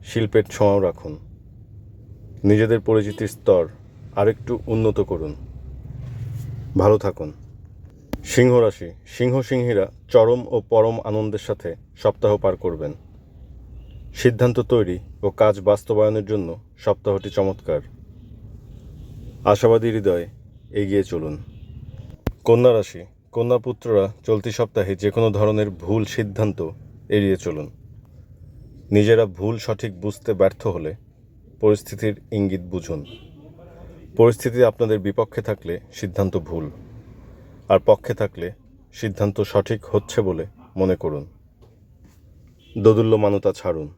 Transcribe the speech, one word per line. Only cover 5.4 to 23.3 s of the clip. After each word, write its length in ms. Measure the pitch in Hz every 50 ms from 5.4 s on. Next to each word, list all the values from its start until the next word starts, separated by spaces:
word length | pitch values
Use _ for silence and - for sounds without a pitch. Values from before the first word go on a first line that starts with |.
| - - - - - - - - - - - - - - - - - - - - - - - - - - -
ভালো 200 | 95 92 104 107
থাকুন। 340 | 104 - 98 - - 80 76 - - - - - - - - - - - - - - - - - - -
সিংহ 320 | - - - 123 127 123
রাশি, 340 | 120 117 104 - - 90 85 87 - - - -
সিংহ 240 | - 123 127 127 135
সিংহীরা 460 | 123 - 135 127 120 120 113 98 95 - - - - -
চরম 380 | - 120 110 113 123 127 117
ও 140 | - 127 113 - -
পরম 300 | 113 110 110 113 117 110 -
আনন্দের 360 | 113 107 107 107 107 101 104
সাথে 360 | - - 104 - - 87 82 - - - -
সপ্তাহ 400 | - - 110 - - - 104 104
পার 180 | 101 - 98 92
করবেন। 360 | - - 90 82 78 76 73 73 - - - - - - - - - - - - - - - - - - - - - - - -
সিদ্ধান্ত 440 | - - 123 117 110 123 123 113 123
তৈরি 400 | 110 - 127 117 101 87 90 92 - - - - -
ও 60 | 101
কাজ 300 | - - 110 107 101 101
বাস্তবায়নের 680 | 92 104 104 104 - - 113 104 107 107 107 110 101
জন্য 340 | 98 107 104 90 82 82 107 - - -
সপ্তাহটি 520 | _ - 110 98 - - 107 98 95 - 101
চমৎকার। 520 | - 104 98 95 95 - - - - - - - - - - - - - - - - - - - - - - - - - - - - - - - - - - - - - -
আশাবাদী 420 | 107 104 - - 117 113 113 113 117
হৃদয়ে 360 | 110 110 98 98 90 87 85 - - - - - - - - -
এগিয়ে 320 | - 104 101 95 101 101 95
চলুন। 340 | - 90 82 80 78 76 - - - - - - - - - - - - - - - - _ _ - - _ _
কন্যা 300 | - 117 120 123 127 117
রাশি, 280 | 110 98 - - 87 90 - _ _ _ _